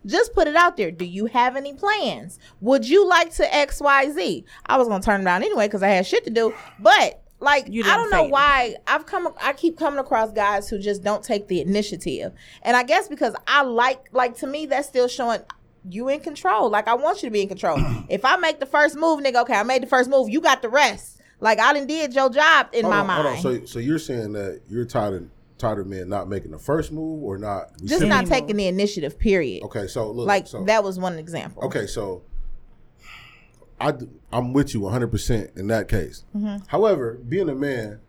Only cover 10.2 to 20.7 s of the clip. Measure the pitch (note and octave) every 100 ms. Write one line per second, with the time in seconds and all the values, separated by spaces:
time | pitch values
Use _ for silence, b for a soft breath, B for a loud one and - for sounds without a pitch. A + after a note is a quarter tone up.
10.2 | A3 G#3+ G3+ G3+ G3+ G#3 G3+ G3+ G3 G#3
11.2 | - G#3 G#3 F3 D3+ G3+ G#3+ E3+ F3 A2+
12.2 | - - B B - B3 B3 F4 G#4+ D4
13.2 | C4 - - C#4 C4+ A#3 B3+ C4 - B3+
14.2 | A#3+ A#3 C#4 D4 D4+ C4+ D4 B3+ B3 B3
15.2 | A#3 A3 - - _ _ F#3 F#3 B3+ C#4+
16.2 | E4 D4 F#4 G#4 A#3+ G#3 A3 C#4 D4+ -
17.2 | B3 G#3 G3 F#3 F#3+ D3+ D#3 A#2 - G3
18.2 | B3+ F4+ E4 D#4 C4+ D4 D4 D4 E4 D4+
19.2 | C#4 A#3+ A#3 G#3 A3+ C4 C4 B3+ B3 C4+
20.2 | A3 C4 D#4+ C4 A#3